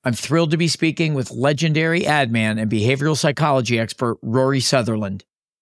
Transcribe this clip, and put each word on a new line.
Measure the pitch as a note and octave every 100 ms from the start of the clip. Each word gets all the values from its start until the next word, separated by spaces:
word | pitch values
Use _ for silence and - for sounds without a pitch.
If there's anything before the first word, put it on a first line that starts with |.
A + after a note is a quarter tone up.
I'm | C3
thrilled | A2+ - D#3 E3
to | D#3+
be | E3
speaking | - D#3+ D3 D#3+
with | C#3+ A#2
legendary | A#2 C3+ D3+ D#3+ D3+ D#3+ E3
ad | - D3+ B2+
man | A#2 A2 A2
and | G#2+
behavioral | A2 A2 C3+ D3 D3
psychology | D3+ C#3 D#3 C3+ A2+ A#2
expert | A2+ - A#2+ A2
Rory | - B2 C3 C#3
Sutherland. | A#2 C3+ A2+ G#2+ G2+ F#2+ _ _ _ _